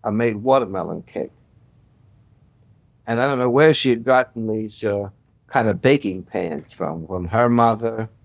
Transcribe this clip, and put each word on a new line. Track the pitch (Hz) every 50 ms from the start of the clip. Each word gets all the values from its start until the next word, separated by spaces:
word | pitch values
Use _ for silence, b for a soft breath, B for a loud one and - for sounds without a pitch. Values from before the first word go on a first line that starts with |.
| -
uh, | 110
made | 104 110 117 120 107
watermelon | 104 107 131 131 135 117 95 98 92 82 82 85 82 -
cake. | - - - 71 - _ _ _ _ _ _ _ _ _ _ _ _ _ _ _ _ _ _ _ _ _ _ _ _ _ _ _ _ _ _ _ _ _ _ _
And | 117 117 117
I | 127
don't | 143 139 123
know | 123 123
where | 120 139 156 156 147
she | - - 131
had | 120 117 113
gotten | 131 131 127 127 - _ 117 110
these, | 110 110 110 110 107 - - -
uh, | 107 101 101 101 98 - _ _ _ _ _ _
kind | _ - 127 113
of | 110 98 87
baking | - 127 143 143 - 101 92 92 90
pans | _ - 98 90 85 76 73 - _ -
from, | - 85 78 82 82 80
from | - - 90 87 85
her | 110 113 120 120
mother | 120 120 117 117 110 107 117 113 113 113 110 110 _ _